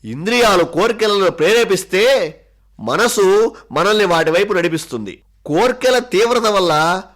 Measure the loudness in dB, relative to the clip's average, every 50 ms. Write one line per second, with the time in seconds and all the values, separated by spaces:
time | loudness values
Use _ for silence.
0 | -12 -12 -12 -8 -6 -2 0 2 2 4 4 2 0 0 0 -2 0 0 0 -2
1 | -2 -2 0 0 0 -2 0 0 0 2 2 2 2 0 0 -4 -2 -4 -2 0
2 | 2 2 2 2 -2 -4 -8 -16 _ _ _ _ _ _ _ -12 -8 -6 -2 0
3 | 0 0 0 2 2 4 4 4 2 0 -2 -10 -20 _ -4 -2 0 0 0 0
4 | 0 0 0 0 0 0 0 0 0 0 0 -2 -2 -2 -4 -4 -8 -8 -10 -10
5 | -10 -10 -14 -18 _ _ _ _ _ -2 0 0 2 0 0 0 0 0 0 0
6 | -2 0 0 0 2 2 0 0 0 0 0 2 0 2 2 2 2 0 -2 -4
7 | -6 -12 _